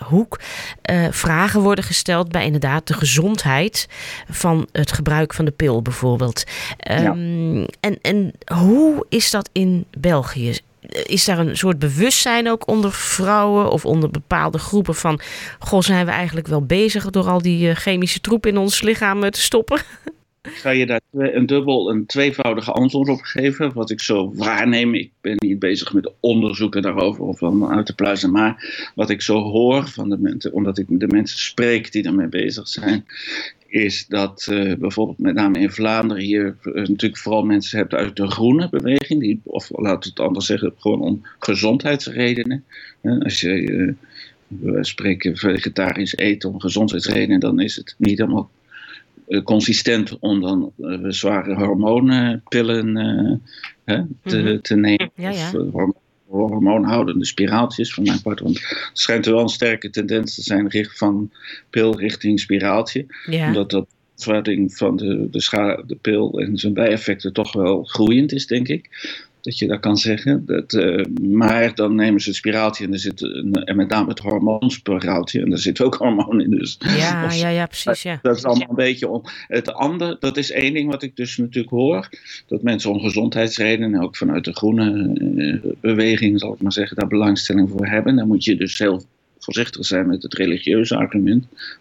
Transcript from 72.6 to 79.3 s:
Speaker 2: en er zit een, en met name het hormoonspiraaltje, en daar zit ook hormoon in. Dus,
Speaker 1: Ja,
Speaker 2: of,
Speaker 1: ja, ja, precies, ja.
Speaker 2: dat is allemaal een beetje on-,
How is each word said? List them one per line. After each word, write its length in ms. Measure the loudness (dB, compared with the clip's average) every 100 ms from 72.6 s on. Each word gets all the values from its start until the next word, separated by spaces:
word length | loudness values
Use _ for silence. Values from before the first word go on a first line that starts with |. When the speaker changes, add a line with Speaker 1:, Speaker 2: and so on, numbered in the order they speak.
| 0 -2 -4
Speaker 2:
en 80 |
er 60 | -4
zit 220 | -6 -6
een, 320 | -8 -6 -2
en 220 | -2 0 0
met 120 | 2
name 200 | 0 -2
het 100 | -4
hormoonspiraaltje, 1200 | -2 0 0 0 0 -2 -2 -2 0 -2 -2 -2
en 80 | 0
daar 80 | 0
zit 220 | 0 2
ook 140 | 2 2
hormoon 460 | 2 2 2 2
in. 80 | 2
Dus, 280 | 0 -2 -6
Speaker 1:
Ja, 460 | -2 0 2 0 -2
Speaker 2:
of, 100 | 0
Speaker 1:
ja, 140 | 0
ja, 160 | 0 -2
precies, 360 | -4 -2 -2
ja. 180 | -4 -2
Speaker 2:
dat 160 | 0 0
is 60 |
allemaal 260 | 2 0 0
een 60 | 0
beetje 320 | 0 0 -4
on-, 160 | -6 -8